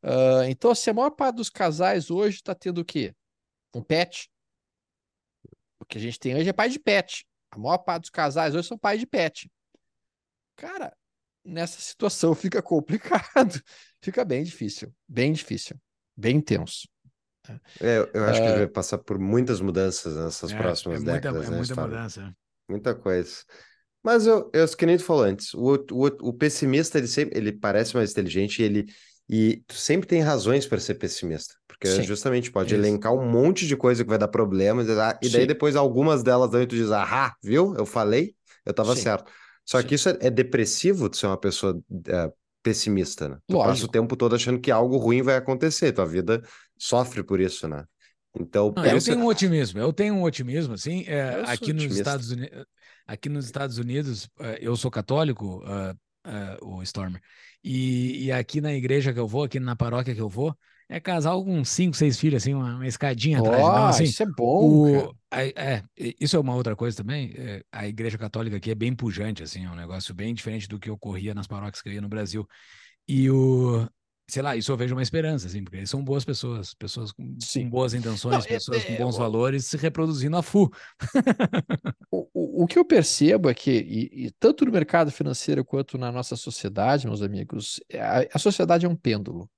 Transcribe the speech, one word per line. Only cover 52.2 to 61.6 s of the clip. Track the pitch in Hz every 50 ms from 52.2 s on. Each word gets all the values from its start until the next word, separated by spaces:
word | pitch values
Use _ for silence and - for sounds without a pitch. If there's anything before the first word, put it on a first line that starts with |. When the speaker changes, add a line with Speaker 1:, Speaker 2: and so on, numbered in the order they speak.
| 120 113
Speaker 3:
Uni-, | 123 120 127 - - 127 135 _ _ _ _ _ _ _ _
aqui | - 110 - - 139
nos | 147 143 135
Estados | 117 - 139 139 135 117
Unidos, | 117 120 120 123 143 151 135 120 101 - - _ _
é, | 127 117 110 -
eu | - 117 120
sou | 113 - 127
católico, | - 113 101 - 131 151 160 147 120 - 107 98 92 92 -
é, | 95 101 101 98 95 92 - _ _ _ _ _ -
é, | 107 104 101 95 98 -
o | - 98 95 92
Stormer, | 95 - - 101 95 92 90 90 _ _ - - - - _ _ _
e, | - 131 127 127 127 127 123 123 127 131 139 131
e | 131
aqui | 127 127 120 - - 151
na | 147 151 143
igreja | 135 127 127 135 143 131 135 117
que | 120
eu | 117
vou, | 107 110 143 147
aqui | 127 - 135
na | 127 123 120
paróquia | 117 120 117 117 123 123 131 120
que | 104
eu | 110 104
vou, | 92 113 143 160 147 _ _ _ _ _ _ _
é | - 170
casal | _ 190 180 165 143 160 180 190 190
com | 196 180 156